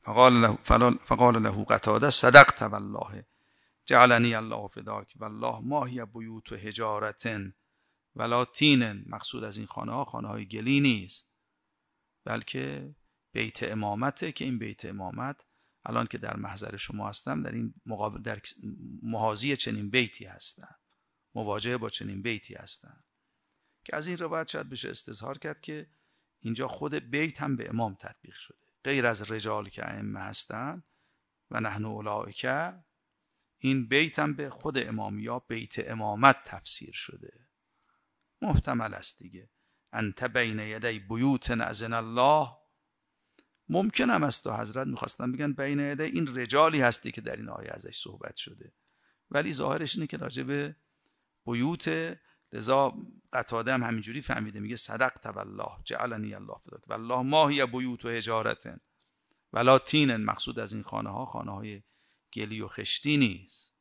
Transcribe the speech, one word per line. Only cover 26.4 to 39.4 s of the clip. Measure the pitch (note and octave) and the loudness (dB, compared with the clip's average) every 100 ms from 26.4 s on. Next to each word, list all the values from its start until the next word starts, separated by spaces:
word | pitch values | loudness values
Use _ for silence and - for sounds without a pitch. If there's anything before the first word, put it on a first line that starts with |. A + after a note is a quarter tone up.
| A2+ A#2 C3 | -6 -4 -4
خود | - D3 | -4 -4
بیت | D3 A#2+ C#3 D#3+ - | -6 -4 -2 -2 -4
هم | C#3+ | -4
به | B2+ A2+ | -4 -4
امام | A2+ A2+ | -2 -4
تطبیق | F#2+ - - - | -6 -16 -18 -20
شده، | - - - _ _ | -20 -20 -20 _ _
غیر | C3+ C#3 A#2+ | -2 2 2
از | G#2 G#2 | 0 -4
رجال | A2 G#2 G#2+ G2+ | -4 -2 -4 -6
که | - - | -10 -8
ائمه | G#2+ G#2 G2+ | -6 -6 -6
هستن، | G2 G#2 - A2 C3+ F3+ _ _ _ _ _ _ _ | -6 -8 -8 -8 -8 -10 _ _ _ _ _ _ _
«و | A2+ | -4
نحن | A2 G#2 | -4 -4
اولئک»، | A2 G#2+ G#2+ G#2 - - B2+ C#3 E3+ F#3 _ _ _ _ _ _ _ _ | -6 -6 -4 -4 -6 -4 -2 -2 -4 -10 _ _ _ _ _ _ _ _
این | C3 C3+ A2+ | 0 2 2
بیت | C#3 D#3+ - | 2 2 0
هم | D3+ | -2
به | C#3 C#3+ | -2 -8
خود | - D#3 C3 | -8 -4 -2
امام | A#2 A2 G#2 G#2 | -2 -4 -6 -6
یا | A2 B2 | -6 -8
بیت | _ A2+ - - - | _ -10 -8 -8 -6
امامت | A2+ G#2+ G#2 C3+ - | -6 -6 6 6 6
تفسیر | - F#2 - - - | -2 -12 -6 -6 -8
شده. | - - - - _ _ _ _ _ _ _ _ _ _ _ | -12 -14 -14 -20 _ _ _ _ _ _ _ _ _ _ _
محتمل | G#3 D3+ - A#2+ A2 | 2 2 2 -4 -4
است | F#2+ - - | -8 -12 -14
دیگه. | F2+ F#2 | -20 -20